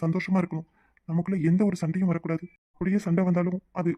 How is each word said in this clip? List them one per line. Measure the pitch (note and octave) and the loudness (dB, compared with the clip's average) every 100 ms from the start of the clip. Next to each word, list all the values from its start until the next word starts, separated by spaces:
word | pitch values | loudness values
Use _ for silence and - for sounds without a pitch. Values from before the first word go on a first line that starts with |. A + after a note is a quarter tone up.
சந்தோஷமா | E3 F3+ F3+ F#3+ | 0 0 0 0
இருக்கணும். | F3 D#3+ E3 _ _ _ - | 0 -6 -10 _ _ _ -4
நமக்குள்ள | E3 E3+ F#3+ D#3 | -4 -2 0 2
எந்த | F3+ G#3 | 4 2
ஒரு | F#3 | 0
சண்டையும் | E3 F#3 F#3 | -2 0 0
வரக்கூடாது. | E3 E3 D#3+ F3 _ _ | 0 -2 -6 -6 _ _
அப்படியே | - F3+ G3+ | -6 0 0
சண்டை | G3+ F3 | 2 2
வந்தாலும் | F#3 F3 F3 F3+ - | 2 2 0 -4 -8
அது | F#3 E3+ | -4 -2